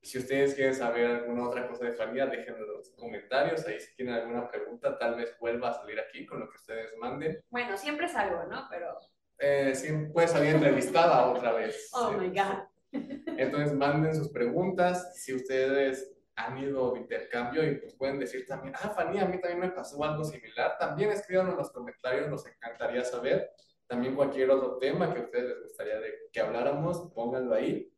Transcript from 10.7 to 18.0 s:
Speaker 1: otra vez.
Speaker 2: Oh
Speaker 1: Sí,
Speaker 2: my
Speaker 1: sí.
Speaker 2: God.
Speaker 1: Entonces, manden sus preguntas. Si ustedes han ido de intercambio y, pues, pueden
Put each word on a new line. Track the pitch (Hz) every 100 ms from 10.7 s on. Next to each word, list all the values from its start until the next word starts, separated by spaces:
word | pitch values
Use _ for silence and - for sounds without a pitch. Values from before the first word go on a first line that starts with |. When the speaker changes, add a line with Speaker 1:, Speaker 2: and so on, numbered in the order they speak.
| - - 165 170 139 117
Speaker 1:
otra | - 120
vez. | 110 110 - -
Speaker 2:
Oh | 247 226
Speaker 1:
Sí, | 202
Speaker 2:
my | 185
Speaker 1:
sí. | 196
Speaker 2:
God. | 196 - - _ _ - - - - -
Speaker 1:
Entonces, | 131 143 147
manden | 139 139 151 160 156
sus | 127
preguntas. | 120 120 160 190 185 180 180 - -
Si | -
ustedes | 131 127 131 131 139 139 131 - - _ -
han | 107 131
ido | 139 135 127
de | 120
intercambio | 110 110 - 120 120 156 151
y, | 139
pues, | -
pueden | -